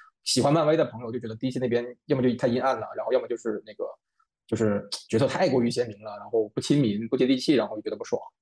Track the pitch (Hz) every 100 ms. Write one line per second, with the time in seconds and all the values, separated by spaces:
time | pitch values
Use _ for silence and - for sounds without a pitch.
0 | - _ - - 131 156 151 160 135 117
1 | 120 123 117 113 131 127 123 120 120 123
2 | - 139 127 113 127 123 131 127 107 -
3 | - 127 117 117 117 104 - 107 - -
4 | _ _ _ _ - 110 110 101 - -
5 | - 113 131 156 143 123 120 120 113 104
6 | 107 104 - 113 107 - - 143 123 101
7 | 113 127 127 131 - 135 107 110 - 101
8 | - - - _